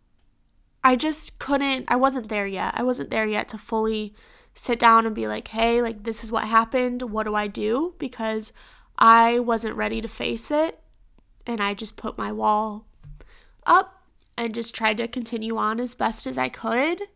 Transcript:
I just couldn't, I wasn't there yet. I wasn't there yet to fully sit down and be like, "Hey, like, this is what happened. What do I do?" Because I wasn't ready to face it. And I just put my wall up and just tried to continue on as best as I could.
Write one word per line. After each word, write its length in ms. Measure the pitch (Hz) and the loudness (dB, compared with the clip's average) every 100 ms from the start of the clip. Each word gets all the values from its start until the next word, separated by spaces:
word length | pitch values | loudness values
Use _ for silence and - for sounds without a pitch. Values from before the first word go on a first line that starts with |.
| _ _ _ _ _ _ _ _ | _ _ _ _ _ _ _ _
I 120 | 262 254 | 2 4
just 440 | 311 311 - - | 2 0 -2 -4
couldn't, 460 | - 277 277 262 - | -2 0 0 -2 -2
I 80 | 247 | 2
wasn't 340 | 262 262 220 | 2 2 -2
there 180 | 214 196 | -4 -4
yet. 260 | 190 196 - | -4 -4 -2
I 80 | |
wasn't 260 | 247 247 - | -2 -2 -2
there 160 | 233 214 | -2 -2
yet 200 | 214 - | -2 -4
to 80 | 214 | -8
fully 560 | - 220 220 220 214 214 - - _ | -6 -2 -2 -2 -6 -12 -20 -20 _
sit 260 | - - 233 | -8 -4 4
down 260 | 233 226 226 | 6 6 4
and 100 | 220 | 0
be 120 | 214 | -4
like, 200 | 214 - | -6 -6
"Hey, 340 | 220 233 233 | 0 2 2
like, 220 | 233 214 | 0 -4
this 220 | 208 226 226 | -4 -2 -2
is 60 | |
what 160 | 220 214 | -2 2
happened. 560 | 226 226 254 254 247 | 2 4 2 0 -2
What 200 | 247 208 214 | -4 -4 -2
do 100 | 214 | -2
I 120 | 208 | -2
do?" 480 | 208 214 240 339 - | -2 -2 0 -2 -4
Because 520 | 262 - 220 220 214 - - - _ - | -8 -6 -4 -4 -6 -10 -20 -20 _ 4
I 400 | 226 226 233 240 | 8 8 8 4
wasn't 380 | 233 226 226 214 | 2 0 -2 -2
ready 240 | 214 226 | -2 -4
to 60 | 220 | -6
face 420 | - - 233 - | -6 -4 -2 0
it. 300 | 294 320 - _ _ - _ _ _ - | 0 0 -4 _ _ -20 _ _ _ -8
And 180 | 233 | -4
I 100 | 202 | -2
just 220 | 202 208 - | -4 -8 -8
put 220 | - - | -10 -8
my 160 | 208 | -6
wall 540 | 214 214 214 220 214 - _ - - - - - _ - | -2 2 2 0 -6 -14 _ -20 -20 -20 -20 -20 _ 4
up 340 | 359 370 - _ _ _ - | 4 4 -6 _ _ _ -8
and 180 | 233 226 | -6 -4
just 180 | 233 | -6
tried 240 | - 220 214 | -2 0 0
to 100 | 233 | -2
continue 500 | 254 226 233 220 226 | -6 -6 -6 -4 -2
on 220 | 214 220 | -2 -2
as 140 | 247 | -4
best 320 | - 226 226 - | -2 -2 -2 -4
as 120 | 262 | -4
I 120 | 254 | -4
could. 540 | - 226 233 294 339 403 | -4 -2 0 0 -2 -8